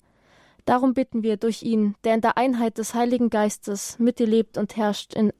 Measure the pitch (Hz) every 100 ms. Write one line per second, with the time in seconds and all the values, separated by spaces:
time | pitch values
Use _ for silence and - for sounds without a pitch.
0 | _ _ _ _ _ _ - 247 262 247
1 | 262 226 220 208 226 208 247 220 208 202
2 | 226 226 226 - 262 240 233 226 220 233
3 | 240 247 233 214 214 - - 202 - -
4 | 233 - 226 226 220 - 208 - 208 202
5 | - - 208 -